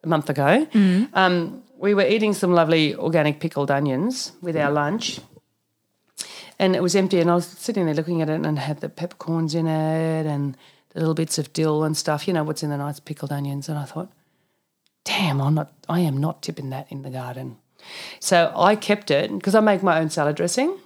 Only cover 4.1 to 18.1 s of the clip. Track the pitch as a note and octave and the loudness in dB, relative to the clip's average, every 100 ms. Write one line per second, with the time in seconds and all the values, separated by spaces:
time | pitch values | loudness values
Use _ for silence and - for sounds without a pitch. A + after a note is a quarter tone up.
4.1 | B3+ - - F3 D#3+ C#3+ D3 D3 G#3 - | -4 -10 -10 -6 -2 0 0 0 -2 -6
5.1 | - - - _ _ _ _ _ _ _ | -10 -16 -20 _ _ _ _ _ _ _
6.1 | - - - - - F#3+ F#3 F3+ G3 F#3+ | -14 -14 -14 -20 0 2 2 2 2 2
7.1 | F#3+ E3+ F3 E3+ - - G#3+ E3 D3 D#3 | 2 4 2 0 -8 -6 -2 0 0 -2
8.1 | E3+ D#3 D#3 D#3 D3+ C3+ D3 D3+ - F3 | -2 0 -2 -2 -2 -4 -6 -8 -8 -12
9.1 | - - E3 D#3+ D#3+ E3 D#3 D#3 D#3+ D#3+ | -10 -4 -2 0 -2 -2 0 0 0 -2
10.1 | D#3+ D3+ C#3+ C#3+ C3 - _ _ - D#3+ | -2 -2 -2 -4 -6 -20 _ _ -4 -2
11.1 | D#3+ D#3+ - C#3+ - D#3 D3+ D#3 D#3 - | 0 -2 -4 -4 -2 0 2 0 -2 -2
12.1 | D3+ - F3 D3+ D3+ D3+ C#3+ C#3+ C#3+ - | -2 0 -2 -2 -4 -4 -4 -6 -8 -12
13.1 | D3 C#3 C#3+ C#3+ C#3 C#3 D3+ C#3 D#3 F#3 | -10 -6 -6 -4 -6 -6 -8 -6 -10 -12
14.1 | _ _ _ _ _ _ _ _ _ - | _ _ _ _ _ _ _ _ _ -6
15.1 | - F#3 C#3 C#3 D#3 D3 _ - E3 E3+ | -2 0 0 2 0 -2 _ -4 0 0
16.1 | C3+ D#3 - - D#3+ C3+ C3 C#3 C#3 C3+ | 0 -2 -4 -10 -10 -8 -10 -10 -14 -10
17.1 | B2+ B2 B2+ C3 A#2 _ _ - - - | -10 -10 -10 -12 -14 _ _ -20 -16 -16